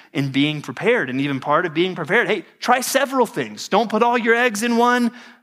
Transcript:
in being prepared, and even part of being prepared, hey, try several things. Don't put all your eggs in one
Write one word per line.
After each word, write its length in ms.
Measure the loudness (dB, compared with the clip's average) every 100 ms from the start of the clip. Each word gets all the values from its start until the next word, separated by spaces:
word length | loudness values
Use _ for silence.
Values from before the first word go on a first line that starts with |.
| -10
in 200 | -4 -2
being 280 | 0 0 -2
prepared, 480 | -10 -4 0 0 0
and 120 | -2
even 180 | -2 -2
part 280 | 0 0 0
of 80 |
being 200 | 0 -2
prepared, 320 | -2 -2 0 0
hey, 180 | -2 -6 -6
try 220 | 0 0
several 440 | 2 0 0 0
things. 440 | 0 -2 -6 -8 0
Don't 200 | 0 2
put 140 | 2
all 160 | 2 2
your 160 | 2
eggs 300 | 2 2 0
in 120 | 0 2
one 360 | 4 2 0 -4 -20 -20